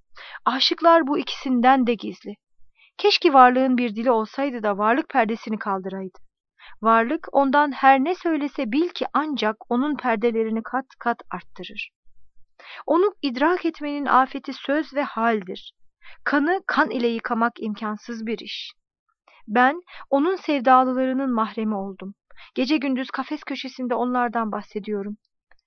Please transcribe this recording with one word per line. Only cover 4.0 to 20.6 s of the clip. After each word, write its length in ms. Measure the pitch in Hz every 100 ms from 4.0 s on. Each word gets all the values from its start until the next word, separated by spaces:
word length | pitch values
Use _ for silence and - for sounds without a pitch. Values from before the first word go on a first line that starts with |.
| 233
olsaydı 520 | 226 214 - 277 240
da 160 | 208 196
varlık 300 | 214 254 -
perdesini 500 | 269 220 233 - 214
kaldıraydı. 600 | 214 196 185 190 190 - - _ _ _ - -
Varlık 460 | 220 226 233 311 -
ondan 400 | 277 277 285 294
her 320 | 247 269 269
ne 100 | 285
söylese 580 | 359 339 311 285 - 240
bil 160 | 262 349
ki 180 | - -
ancak 440 | 262 311 269 214 220 -
onun 280 | 240 294 285
perdelerini 680 | 254 226 240 226 220 220
kat 240 | 226 254 262 -
kat 240 | 240 233 -
arttırır. 600 | 185 - - 185 208 - _ - - - - - _ - - -
Onu 280 | 320 403 -
idrak 420 | 277 240 302 359
etmenin 420 | 339 320 294 285 285
afeti 460 | 254 262 277 269
söz 420 | 254 - 294 302
ve 80 | 269
haldir. 720 | 269 - 233 226 185 196 - - - _ - -
Kanı 380 | - 285 294 381 -
kan 240 | - 302
ile 160 | 220 233
yıkamak 460 | 226 - 226 233 -
imkansız 680 | 220 208 214 214 - 226 220
bir 120 | 220
iş. 340 | - - - - _ _ _ _ _ _ -
Ben 340 | 220 254 339 - - -
onun 260 | 277 320 381
sevdalılarının 1000 | - 285